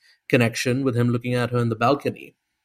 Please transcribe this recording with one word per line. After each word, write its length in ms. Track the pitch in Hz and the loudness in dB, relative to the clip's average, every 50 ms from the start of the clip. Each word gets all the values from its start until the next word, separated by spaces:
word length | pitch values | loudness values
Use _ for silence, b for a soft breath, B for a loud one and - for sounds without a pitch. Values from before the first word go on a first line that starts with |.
| _ _ _ _ _ - | _ _ _ _ _ 0
connection 560 | - 127 117 113 117 - - 131 120 135 139 | 2 2 2 2 0 -2 -2 -2 -2 0 -2
with 120 | 131 117 | 0 0
him 120 | 120 120 120 | 2 2 0
looking 240 | 120 120 120 123 123 | 0 -2 -2 -4 -2
at 160 | 123 120 117 | -2 -2 -2
her 80 | 120 120 | -2 -2
in 120 | 120 117 | 0 0
the 60 | 113 | 2
balcony. 600 | 107 117 127 143 143 - 123 98 - 69 - - _ _ _ _ _ | 2 2 2 2 2 0 -4 -6 -6 -10 -20 -20 _ _ _ _ _